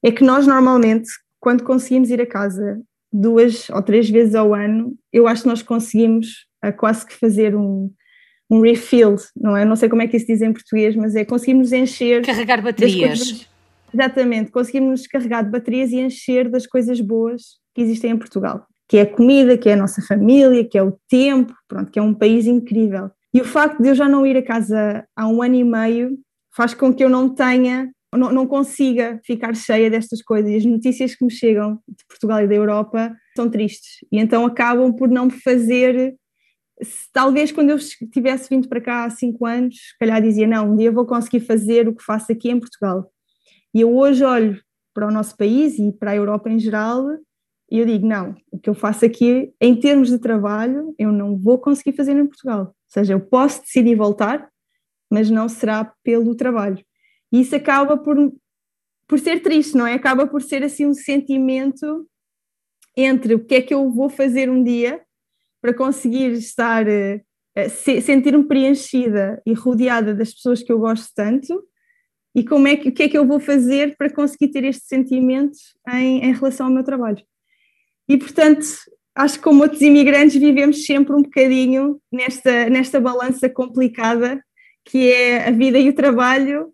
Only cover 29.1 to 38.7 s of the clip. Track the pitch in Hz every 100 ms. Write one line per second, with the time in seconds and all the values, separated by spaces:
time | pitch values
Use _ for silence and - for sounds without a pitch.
29.1 | 226 - 233 226 226 - 220 226 220 226
30.1 | 220 - 214 214 214 220 226 254 247 262
31.1 | - 247 226 233 214 208 214 - 208 _
32.1 | - 220 214 208 208 214 208 214 226 226
33.1 | 226 _ - 233 220 214 - - - -
34.1 | 208 220 233 240 240 240 240 254 233 262
35.1 | 247 254 254 - 247 226 247 254 254 262
36.1 | 262 _ _ _ _ _ _ 220 - -
37.1 | 262 269 277 302 302 294 294 294 - 226
38.1 | - 254 262 262 269 254